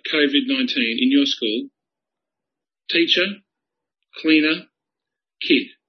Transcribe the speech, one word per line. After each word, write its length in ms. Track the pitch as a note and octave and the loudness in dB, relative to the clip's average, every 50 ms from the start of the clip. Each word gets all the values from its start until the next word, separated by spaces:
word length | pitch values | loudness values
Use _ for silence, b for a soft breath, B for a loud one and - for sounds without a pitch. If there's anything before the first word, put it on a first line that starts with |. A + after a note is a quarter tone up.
| - - | -8 -4
covid 340 | D#3+ D3+ D3 C#3 C#3 C#3+ B2+ | 0 2 2 2 2 0 0
nineteen 520 | C3 C#3 C3 B2+ B2 - C3 A#2 A2+ A2+ A#2+ | 0 -2 -2 -2 -2 -2 -2 -2 -2 -2 0
in 100 | B2+ C3 | 2 2
your 160 | C#3 C#3+ C#3 | 4 2 2
school, 420 | C#3 - - B2 G#2+ G#2+ B2 C#3 - _ _ _ _ _ _ _ _ _ _ _ _ _ _ _ _ _ _ _ _ _ _ _ - | 0 -2 -4 -4 -4 -4 -4 -6 -8 _ _ _ _ _ _ _ _ _ _ _ _ _ _ _ _ _ _ _ _ _ _ _ -4
teacher, 340 | - E3+ E3+ E3 - F3 F3+ G3+ G3+ - _ _ _ _ _ _ _ _ _ _ _ _ _ _ - - | -2 0 0 0 0 0 -2 -2 -6 -12 _ _ _ _ _ _ _ _ _ _ _ _ _ _ -14 -4
cleaner, 460 | - D#3+ D#3+ D#3 D3+ D#3 D#3+ F3+ - _ _ _ _ _ _ _ _ _ _ _ _ _ _ - | 0 2 4 4 4 2 -2 -4 -8 _ _ _ _ _ _ _ _ _ _ _ _ _ _ -6
kid, 280 | - - D3+ B2 - - - _ _ | 0 0 2 0 0 -4 -12 _ _